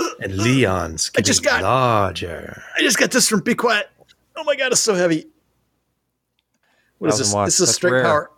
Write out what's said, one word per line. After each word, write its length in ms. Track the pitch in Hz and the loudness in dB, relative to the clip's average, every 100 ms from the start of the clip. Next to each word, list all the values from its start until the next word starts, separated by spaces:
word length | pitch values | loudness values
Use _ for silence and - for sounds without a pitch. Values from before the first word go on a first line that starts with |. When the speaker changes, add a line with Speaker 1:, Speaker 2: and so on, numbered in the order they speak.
| 330 - | -6 -6
Speaker 1:
And 160 | 98 95 | -8 -2
Leon's 720 | 117 135 104 92 82 80 - - | 2 2 2 0 -4 -6 -4 0
Speaker 2:
I 40 | |
just 220 | - 240 | 2 2
Speaker 1:
getting 160 | 285 240 | 0 0
Speaker 2:
got 80 | 95 | 2
Speaker 1:
larger. 920 | 127 127 107 98 87 90 80 - - - - | 2 2 2 0 -4 -10 -12 -14 -16 -10 -2
Speaker 2:
I 40 | |
just 180 | 285 240 | 0 2
got 120 | 240 | 2
this 160 | 254 - | 2 2
from 120 | 214 | 0
Be 120 | 226 | 0
Quiet. 340 | - 240 208 - _ _ _ _ 320 | 0 0 0 -4 _ _ _ _ -8
Oh 60 | |
my 120 | 302 277 | -4 -2
God, 160 | 262 | 0
it's 80 | - | 0
so 140 | 226 | 0
heavy. 320 | 185 175 160 - _ _ _ _ _ _ _ _ _ _ _ _ _ _ _ _ - | 2 2 0 -6 _ _ _ _ _ _ _ _ _ _ _ _ _ _ _ _ -6
What 100 | 160 | -2
is 60 | |
Speaker 3:
Thousand 100 | 113 104 | 0 0
Speaker 2:
this? 80 | |
Speaker 3:
watts. 120 | 101 98 | 0 0
Speaker 2:
This 140 | - | 2
is 60 | 175 | 0
Speaker 3:
That's 80 | - | 0
Speaker 2:
straight 160 | 175 | 0
Speaker 3:
rare. 100 | 127 | 2
Speaker 2:
power. 260 | 165 151 - | 2 2 -2